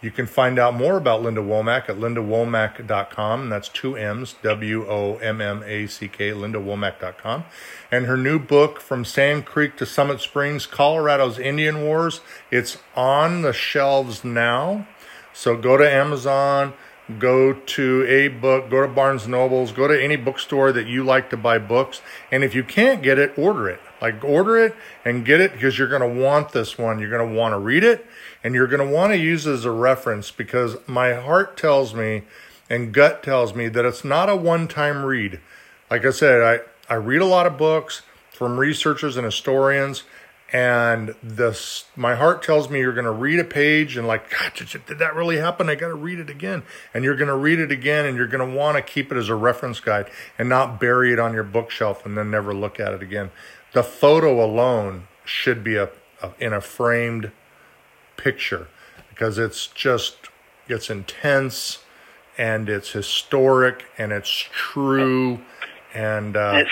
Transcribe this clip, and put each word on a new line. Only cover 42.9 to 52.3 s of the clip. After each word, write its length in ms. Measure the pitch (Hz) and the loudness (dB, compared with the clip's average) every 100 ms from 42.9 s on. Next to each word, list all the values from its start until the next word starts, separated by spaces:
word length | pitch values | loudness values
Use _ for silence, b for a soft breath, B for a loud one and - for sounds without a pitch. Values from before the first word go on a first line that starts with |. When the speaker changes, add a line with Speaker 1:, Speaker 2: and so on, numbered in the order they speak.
Speaker 1:
gonna 180 | 120 120 | 0 -2
read 300 | 110 135 165 | -2 0 0
a 60 | 165 | 0
page 500 | 147 147 151 151 123 | 0 2 2 0 -2
and, 100 | 117 | -2
like, 240 | 110 - | -4 -4
"God, 220 | - - | -6 -6
did, 320 | - - - - | -8 -14 -14 -14
did 140 | 147 | -4
that 160 | 165 156 | -4 -2
really 220 | 170 160 | -2 0
happen? 320 | 160 175 180 | -2 -2 -2
I 60 | 147 | -2
gotta 200 | 165 165 | -4 -8
read 240 | 156 175 | -10 -10
it 100 | 151 | -12
again." 340 | 143 185 185 - B B | -12 -8 -8 -10 B B
And 120 | 117 131 | -4 -2
you're 100 | 135 | 0
gonna 220 | 147 135 | 0 2
read 220 | 147 165 | 2 2
it 120 | 156 | 0
again, 340 | 139 127 151 147 | -2 0 0 0
and 120 | 127 | -2
you're 100 | 120 | -2
gonna 180 | 131 127 | -2 -4
wanna 360 | 131 147 147 | -2 0 0
keep 320 | 135 - 135 | -2 -6 -4
it 40 | 135 | -4
as 120 | 107 | -2
a 60 | 110 | 0
reference 440 | 113 120 131 117 | 0 0 -4 -6
guide 300 | - 104 101 B B - | -2 -2 -4 B B -6
and 120 | 123 | 0
not 280 | 127 127 113 | 2 0 0
bury 360 | 123 123 127 | 0 2 2
it 60 | 117 | 2
on 140 | 117 | 0
your 100 | 113 | -2
bookshelf 640 | 101 110 113 - 110 98 - | -2 -4 -4 -4 -4 -4 -8
and 120 | 104 | -8
then 120 | 104 | -4